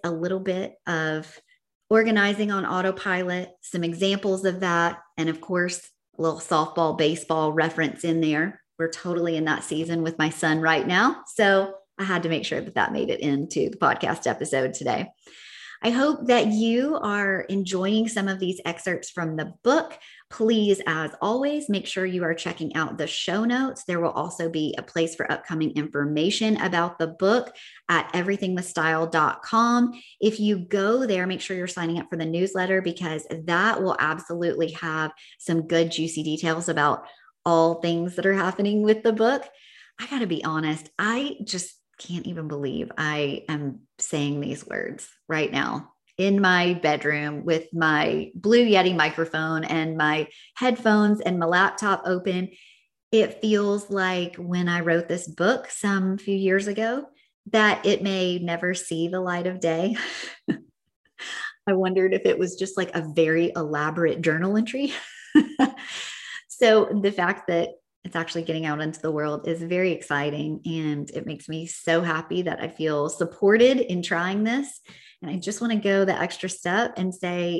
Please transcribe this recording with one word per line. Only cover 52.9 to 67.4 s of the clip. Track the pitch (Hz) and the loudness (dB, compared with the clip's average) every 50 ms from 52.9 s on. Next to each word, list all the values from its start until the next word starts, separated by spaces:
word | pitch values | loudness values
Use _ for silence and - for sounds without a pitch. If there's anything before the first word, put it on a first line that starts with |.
| _ _ _ _ | _ _ _ _
It | 220 220 190 - - - | 4 4 4 2 0 -2
feels | - 214 214 202 208 202 202 208 208 - | 0 2 2 4 4 2 0 -2 -2 -4
like | 202 196 185 185 185 180 175 175 175 | -2 0 0 0 0 0 -2 -4 -6
when | - 175 175 180 180 180 175 | -8 -6 -4 -2 0 0 0
I | 175 175 | 0 2
wrote | 165 170 165 170 170 - | 2 2 2 2 2 0
this | 175 175 - | -4 -6 -6
book | 165 151 - 170 214 262 254 - - | -6 -4 0 2 2 2 0 -2 -10
some | - - - 202 196 190 190 190 190 202 | -8 -4 -2 0 0 2 0 0 -2 -2
few | - 202 196 | -2 -2 0
years | 196 196 185 190 196 202 | 2 2 4 2 2 2
ago | 202 196 220 220 226 247 277 294 - _ _ _ _ _ _ - - | 0 -2 -2 -2 -2 -2 -4 -6 -10 _ _ _ _ _ _ -4 0
that | - 214 214 208 - - - | 4 4 6 6 4 4 2
it | 202 208 - | 2 2 2
may | 190 196 190 185 185 180 180 180 | 2 0 0 0 0 0 0 0
never | 175 170 170 170 180 180 185 | -2 -2 -2 0 0 -2 -2
see | 180 - - 165 160 165 170 | -2 -4 -6 -4 -2 -2 -2
the | 185 185 | -2 -2
light | 185 180 175 175 175 | -2 -2 -2 -2 -2
of | 185 185 185 | -4 -4 -2
day. | - 165 165 165 185 220 220 - - - - - - | 0 0 2 2 0 0 0 -2 -4 -6 -8 -10 -12
<laughs> | - - - _ - - - - _ _ _ _ _ _ _ _ _ _ - - - - - - - - _ - | -12 -14 -8 _ -4 -4 -4 -6 _ _ _ _ _ _ _ _ _ _ -16 -14 -12 -10 -8 -10 -10 -12 _ -2
I | 202 | 0
wondered | 190 190 185 185 185 190 185 190 | 2 2 2 2 2 2 2 4
if | 190 190 190 | 2 2 2
it | 190 - - | 2 2 2
was | 185 175 - | 0 -2 -4
just, | - 190 190 - | -4 -6 -6 -4
like, | 190 180 180 - | -4 -4 -4 -4
a | 175 156 156 151 | -4 -6 -2 2
very | 170 160 156 160 165 170 - - | 2 4 4 4 4 2 2 0
elaborate | 175 156 151 151 147 151 156 160 175 165 156 - 170 | -2 -4 -2 -2 -2 -2 -2 0 2 2 2 2 2
journal | 165 160 156 165 180 196 208 220 | 0 0 2 2 2 2 2 2
entry. | 233 226 254 262 285 285 - - - - - - - - - | 0 0 -2 -2 -2 -2 -4 -6 -12 -14 -18 -20 0 4 6
<laughs> | 302 - - - - 269 - - - - - - - - - - - - - - - - - | 6 6 4 2 2 2 2 0 -2 -14 -12 -12 -10 -10 -12 -12 -14 -14 -14 -14 -14 -16 -10
So | - - 247 226 220 220 - - 208 202 | 0 4 6 8 8 8 6 4 2 2
the | 196 202 | 0 0
fact | 208 - 175 180 196 - | 0 2 0 0 0 -2